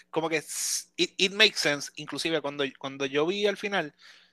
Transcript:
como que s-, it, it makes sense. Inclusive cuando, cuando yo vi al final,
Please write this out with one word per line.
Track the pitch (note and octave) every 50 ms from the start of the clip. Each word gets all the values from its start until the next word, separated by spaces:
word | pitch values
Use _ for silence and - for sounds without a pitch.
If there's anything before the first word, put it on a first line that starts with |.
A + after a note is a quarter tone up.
| - _
como | - D#3+ D#3+ D#3+
que | E3 D3+
s-, | - - - - - - - - - - _
it, | - F3+ - - -
it | F#3 G3 F#3+
makes | G3+ A3 G#3 - -
sense. | - D#3 D3 C#3+ - - -
Inclusive | - D3+ D3 D3 C#3 - E3 E3 D3+
cuando, | C#3+ C#3+ C#3+ C#3+ C#3 C3+ - -
cuando | - C#3 C3+ C#3 C#3
yo | C3+ C3+ D3 D3+
vi | E3+ G3 G3+ G#3
al | G3+ G3
final, | - - G3+ G3+ F#3 D#3 D3 - _ - - - - - _